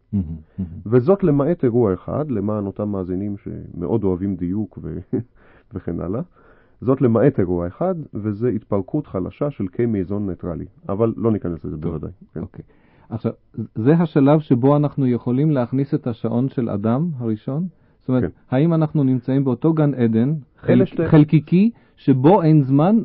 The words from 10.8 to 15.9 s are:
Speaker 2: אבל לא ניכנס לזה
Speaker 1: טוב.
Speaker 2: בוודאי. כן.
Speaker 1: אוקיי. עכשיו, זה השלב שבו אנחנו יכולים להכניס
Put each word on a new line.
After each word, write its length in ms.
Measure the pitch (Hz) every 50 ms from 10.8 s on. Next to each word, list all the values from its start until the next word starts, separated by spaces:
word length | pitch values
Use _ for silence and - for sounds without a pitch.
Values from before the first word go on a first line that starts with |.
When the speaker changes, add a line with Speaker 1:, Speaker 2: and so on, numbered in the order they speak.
| - -
Speaker 2:
אבל 240 | 98 101 117 113 -
לא 140 | - 104 117
ניכנס 340 | 104 98 - 87 85 78 -
לזה 120 | - 80 76
Speaker 1:
טוב. 100 | 78 85
Speaker 2:
בוודאי. 200 | 87 78 82 82 90 _ 190 _ -
כן. 60 | 78
Speaker 1:
אוקיי. 260 | - - - - - _ _ _ _ _ _ _ _ -
עכשיו, 220 | 110 110 - 113 - _ _ _ - 117 110 - -
זה 180 | 110 107 135 165
השלב 460 | 170 180 156 - 156 135 143 151 160
שבו 360 | 151 - 135 120 127 139 147
אנחנו 320 | 147 147 139 - 143 131
יכולים 440 | 123 120 117 - 123 123 131 151 160
להכניס 420 | 147 127 120 - 127 135 139 -